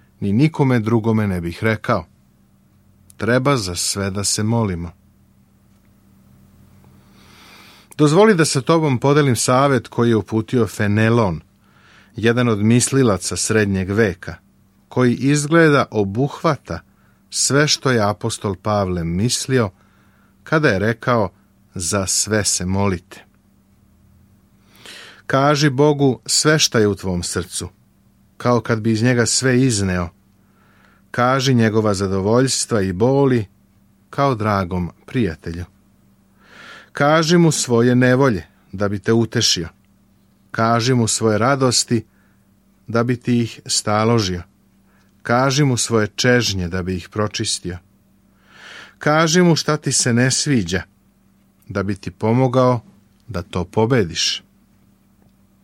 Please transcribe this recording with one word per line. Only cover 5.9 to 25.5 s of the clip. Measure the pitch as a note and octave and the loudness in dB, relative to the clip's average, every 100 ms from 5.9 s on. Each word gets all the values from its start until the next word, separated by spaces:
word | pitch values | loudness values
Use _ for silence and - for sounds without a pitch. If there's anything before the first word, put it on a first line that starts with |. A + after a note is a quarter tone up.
| _ _ _ _ - _ _ - - - - _ _ - - - - - - - - | _ _ _ _ -20 _ _ -20 -20 -20 -20 _ _ -20 -20 -20 -20 -20 -20 -10 0
Dozvoli | D3 D#3+ A3 | 2 6 4
da | F#3 | 4
sa | D#3 C#3 | 2 0
tobom | A#2+ E3 D#3 B2 | 0 0 2 0
podelim | C3+ C#3+ C#3+ A2+ | 2 2 2 2
savet | - B2+ C#3+ B2+ - | 2 2 4 2 -2
koji | - A#2+ | -2 2
je | A2+ | 2
uputio | - A2 G#2 B2+ G#2 | 0 -4 -2 -2 -2
Fenelon, | - G#2 G#2 A2+ A#2+ G#2 D#2+ - _ _ _ _ - _ - | -2 0 2 2 2 0 -2 -10 _ _ _ _ -20 _ -2
jedan | A2 A#2 B2 | 0 2 2
od | G#2+ | 2
mislilaca | G#2 A#2+ - C3+ B2 F#2+ - F2+ | 4 2 2 2 2 0 -2 -6
srednjeg | - A2 G2+ G2 F#2 | -2 0 0 -2 -2
veka, | G2+ A2 F2 - - _ _ _ _ _ | 0 0 -2 -10 -18 _ _ _ _ _
koji | - B2+ | 0 0
izgleda | A#2+ C3 D3 C#3+ E3 D#3+ C#3+ A2+ | 2 0 -2 0 4 4 4 0
obuhvata | A2 G2 G#2 C#3 - E3+ C#3 - E2 - _ _ _ _ | -2 -2 -2 -4 -4 -4 -4 -6 -12 -14 _ _ _ _
sve | - - C3+ D3+ | -6 -2 0 0
što | - C#3+ | 0 0
je | A#2+ G#2 | 0 0
apostol | G#2 A#2 - G#2+ F#2+ | -2 -6 -6 -6 -6
Pavle | G#2+ G#2 F#2+ F2+ | -2 -2 -2 -2
mislio | E2 F2 A#2 - - C3 G#2+ - _ _ _ _ _ _ | -4 -2 -2 -4 -2 -2 -2 -6 _ _ _ _ _ _
kada | - D#3+ D3+ | -4 0 2
je | F#2+ | 2
rekao: | G#2 A#2 - A#2+ F#2+ - _ _ _ | 0 -2 -2 0 -2 -6 _ _ _
„Za | F#2+ E2+ G#2 F#2+ | -10 -4 -4 -2
sve | - - G#2+ | -4 -2 -2
se | G2+ - F#2 | -2 -4 -2
molite.” | F#2+ G2+ F2 - - - _ _ _ _ _ _ _ _ _ _ _ _ _ _ _ - - - - - | -2 -2 -2 -8 -20 -20 _ _ _ _ _ _ _ _ _ _ _ _ _ _ _ -20 -20 -20 -20 -4
Kaži | C3+ C#3 | 0 2